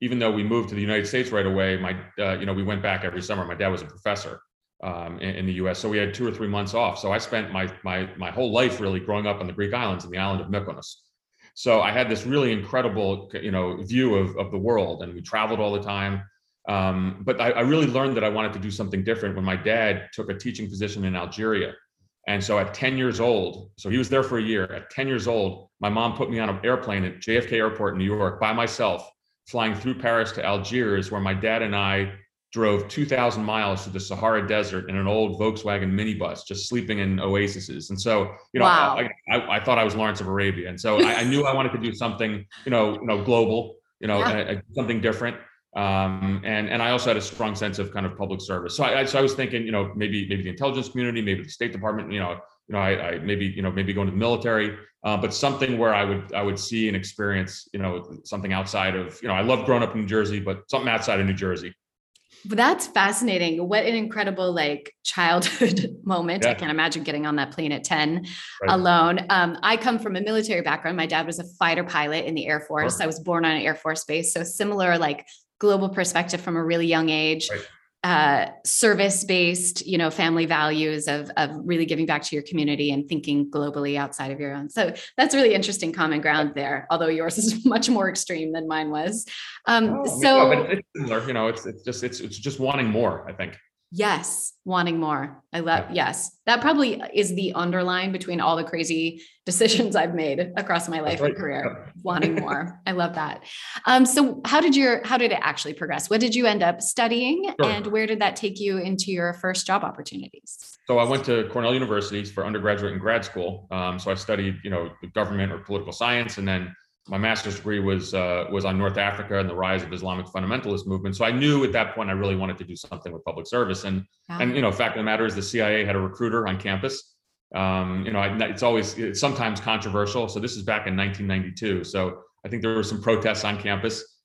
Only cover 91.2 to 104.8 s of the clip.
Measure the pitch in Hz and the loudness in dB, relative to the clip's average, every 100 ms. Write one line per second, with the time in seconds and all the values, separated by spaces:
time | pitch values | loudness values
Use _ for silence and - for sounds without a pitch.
91.2 | 123 120 110 113 - - - 123 123 - | 0 0 0 0 -6 -10 -8 -4 -6 -6
92.2 | 107 98 139 131 131 139 117 107 110 82 | -10 -8 -8 -2 0 0 2 2 2 0
93.2 | - 90 90 - _ _ _ 175 208 170 | -6 -8 -8 -10 _ _ _ -2 2 0
94.2 | 170 - - - - 180 175 165 156 143 | -2 -6 -8 -10 -2 0 2 0 0 -2
95.2 | 139 139 _ 165 165 165 - 175 139 - | -4 -10 _ -4 0 0 0 0 0 -2
96.2 | - - - 240 277 285 254 - - - | -6 -6 0 2 4 4 2 0 -2 0
97.2 | 196 180 185 170 175 180 180 180 190 185 | 0 0 -2 -2 0 0 0 0 -2 -4
98.2 | 180 170 156 165 165 165 165 160 165 165 | -4 0 2 2 0 -4 -2 0 -2 -4
99.2 | - _ - 180 220 220 220 190 170 175 | -14 _ -4 2 4 4 2 2 2 0
100.2 | 156 143 180 - 196 170 165 160 151 151 | 0 0 -2 -4 0 0 0 -4 -2 0
101.2 | 143 - 151 139 131 - - - 185 175 | 0 0 -4 -4 -4 -6 -12 -10 -4 0
102.2 | 165 160 139 143 175 - - 180 170 170 | 2 0 -2 -2 -4 -6 -4 0 0 -2
103.2 | 151 - - - - - 202 254 262 294 | -6 -8 -14 -16 -12 -4 4 6 8 6
104.2 | 262 - - 294 330 269 | 4 2 2 4 6 6